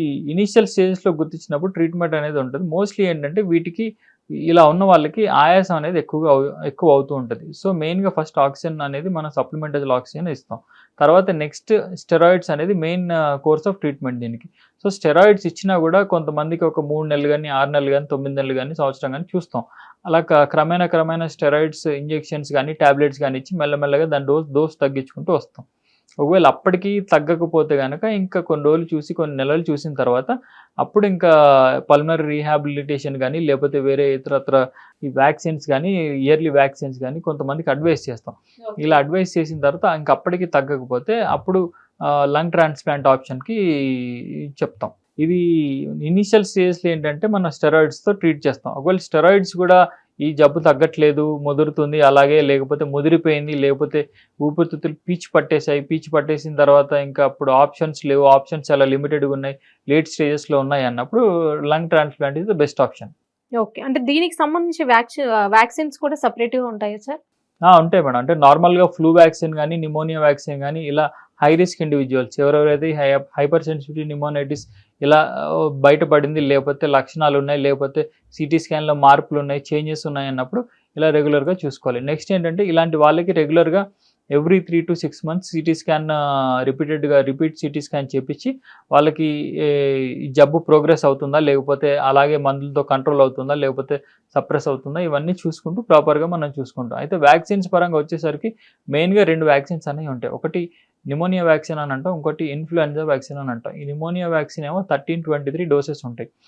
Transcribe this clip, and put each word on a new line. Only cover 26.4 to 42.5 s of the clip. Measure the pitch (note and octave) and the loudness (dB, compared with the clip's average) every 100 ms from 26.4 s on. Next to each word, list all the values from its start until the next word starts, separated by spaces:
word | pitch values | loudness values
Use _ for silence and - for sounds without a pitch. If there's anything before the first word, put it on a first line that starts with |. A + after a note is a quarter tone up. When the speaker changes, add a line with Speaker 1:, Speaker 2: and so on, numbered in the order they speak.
| D3+ | 4
Speaker 1:
అప్పటికీ | - - F3+ F#3+ G3+ | 4 0 -2 -2 -4
తగ్గకపోతే | G3 D#3 D3 E3 E3 E3 D3+ C#3+ | 0 0 2 -2 0 0 0 0
గనక | C3+ D3 | -2 -4
ఇంకా | G#3+ G#3+ F#3 F#3+ | -4 -4 -4 -4
కొన్ని | E3+ D3+ D3 | -2 0 2
రోజులు | D#3+ E3+ D#3 | 0 0 -6
చూసి, | D3 | -6
కొన్ని | F3 D#3 C#3 | -6 -4 -4
నెలలు | C3+ D#3 E3+ | -2 -2 -2
చూసిన | C#3+ D#3 | -6 -6
తర్వాత | C#3 B2 B2 B2+ B3 - - _ - | -4 0 0 -2 -6 -8 -20 _ -8
అప్పుడు | C3+ - G3+ | -4 0 0
ఇంకా | F#3 F3 D#3 D3 C3+ C3 C3 - | 2 4 6 8 6 4 2 2
పల్మనరీ | D3 D3+ E3 D3+ | 2 2 -2 -2
రీహాబిలిటేషన్ | D3 D3+ D3+ C#3+ C#3+ C#3+ C#3+ C#3+ C3+ | -4 -2 -2 -2 -8 -6 -6 -6 -6
కానీ, | B2+ D#3+ | -4 -2
లేకపోతే | D#3+ C#3 C#3+ C#3+ | -2 0 0 0
వేరే | C3+ C3+ C#3+ | 0 0 0
ఇతరత్ర | C3+ - C#3 C3+ C3+ B2+ - - _ | -2 -2 -4 0 0 0 -6 -20 _
ఈ | C#3+ | -6
వ్యాక్సిన్స్ | C3 C#3 D#3 E3+ D#3 C#3 | 2 2 2 -4 -6 -2
కానీ, | C3+ F3 F#3+ D#3 | -2 -2 -4 -4
ఇయర్లీ | C#3 C3+ D#3 D#3+ | -2 2 2 2
వ్యాక్సిన్స్ | C#3+ C#3 C#3 C#3 B2+ | 2 2 0 -12 -8
కానీ | B2+ D#3 | -10 -8
కొంతమందికి | E3 D3 C3+ D3 D#3+ | -8 -6 -6 -6 -4
అడ్వైస్ | C3+ E3 D3+ - | -2 0 -2 -4
చేస్తాం. | A#2 - - _ _ A3+ | -14 -14 -20 _ _ -16
Speaker 2:
ఓకే. | G#3 | -6
Speaker 1:
ఇలా | D3+ D3+ | 2 2
అడ్వైస్ | C#3+ F3+ F3+ F3 | 2 -2 -2 -2
చేసిన | D#3 D#3 | -4 -2
తర్వాత | C#3+ E3 G3+ D#3+ | -2 0 -2 -2
ఇంక | D3+ | 0
అప్పటికి | C3+ - F3 F3+ | -2 0 -4 -2
తగ్గకపోతే | D3 C3+ C#3+ B2+ B2 - A#3 | -2 -2 -4 -4 -6 -2 -2
అప్పుడు, | F#3 C#3+ - F#3 F3 - _ - | -2 -4 -2 -2 -2 -8 _ -8
ఆ, | C#3+ D3 C#3+ | -2 0 0
లంగ్ | D3 E3+ | 0 0